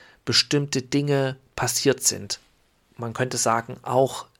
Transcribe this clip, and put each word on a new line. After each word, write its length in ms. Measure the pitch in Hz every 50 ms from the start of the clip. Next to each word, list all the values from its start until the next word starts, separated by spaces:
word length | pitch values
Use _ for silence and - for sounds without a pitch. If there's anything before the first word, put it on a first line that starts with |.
| - - _ _ -
bestimmte 560 | - 117 - - - 147 147 143 143 - 135
Dinge 560 | 127 - - 143 143 143 143 139 135 131 131 - _ _ -
passiert 440 | - 131 123 - - - 139 127 -
sind. 380 | - - 101 98 101 101 - - _ _ _ _ _ _ _ _ _ _ _
Man 180 | - 117 117 113
könnte 220 | - 127 127 131
sagen, 420 | 120 - 120 113 117 - - - -
auch, 440 | - - 123 127 135 127 - - - _ _